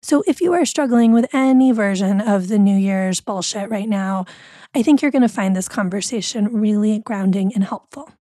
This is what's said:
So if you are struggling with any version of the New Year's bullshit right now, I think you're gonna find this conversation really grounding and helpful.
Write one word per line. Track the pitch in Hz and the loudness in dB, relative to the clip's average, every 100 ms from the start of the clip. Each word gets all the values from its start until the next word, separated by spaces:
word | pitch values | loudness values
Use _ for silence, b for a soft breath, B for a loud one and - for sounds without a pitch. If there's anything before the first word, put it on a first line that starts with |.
So | - 294 - | 0 0 0
if | 277 | 0
you | 359 | 0
are | 349 | 0
struggling | 294 - 285 240 233 | 0 -2 0 4 4
with | 233 240 | 4 2
any | 269 262 262 262 | 0 2 4 4
version | 220 202 190 190 196 | 2 0 0 0 0
of | 208 202 185 | 2 0 2
the | 208 | 2
New | 202 196 | 4 4
Year's | 196 190 190 180 | 2 0 -2 -4
bullshit | - 196 170 214 202 | -6 -6 -6 -8 -6
right | 220 214 | -6 -4
now, | 202 190 190 185 B B B B | -4 -2 -4 -6 B B B B
I | 294 | -2
think | 226 285 | 2 2
you're | 294 | 2
gonna | 269 240 | 2 0
find | - 190 | 0 -2
this | 190 185 | -2 -4
conversation | - 196 196 - 233 180 240 208 | -4 -4 -4 -6 -6 -6 -4 -2
really | 233 214 208 214 214 | 0 0 0 0 -2
grounding | 220 208 190 196 190 | -4 -2 0 0 0
and | 208 | 0
helpful. | 196 208 _ - 302 _ | -2 -4 _ -20 -20 _